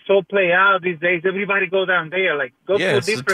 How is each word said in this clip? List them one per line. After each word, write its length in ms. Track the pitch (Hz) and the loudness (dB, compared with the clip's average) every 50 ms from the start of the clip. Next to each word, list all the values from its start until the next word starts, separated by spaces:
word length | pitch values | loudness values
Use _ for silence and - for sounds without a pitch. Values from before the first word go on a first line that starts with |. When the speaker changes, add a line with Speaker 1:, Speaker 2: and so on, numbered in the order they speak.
| _ | _
Speaker 1:
so 140 | - 196 196 | 2 2 2
play 320 | 175 - 196 202 185 175 175 | 2 2 0 0 2 4 4
out 280 | 185 190 196 196 180 | 4 4 4 2 2
these 160 | 165 185 175 | 0 -4 -4
days. 260 | 151 165 175 185 170 156 | -2 -2 -2 -2 0 -2
Everybody 420 | 190 185 196 202 185 202 196 190 | -2 -2 -2 -2 -2 -2 -2 -2
go 180 | 175 185 190 185 | 0 -2 -2 0
down 240 | 180 185 175 165 156 | 0 0 -2 -2 -4
there, 240 | 170 190 190 180 147 | -4 -2 -2 -2 -2
like, 160 | 143 135 123 - _ _ | -2 -4 -8 -10 _ _
go 120 | - 190 | -2 -2
Speaker 2:
Yeah, 140 | 202 175 185 | 0 0 0
Speaker 1:
to 40 | 143 | 0
a 20 | 120 | 0
Speaker 2:
it's 80 | - 196 | 0 -2
a 20 | 220 | -4
Speaker 1:
different 100 | - 135 - | -4 -2 -2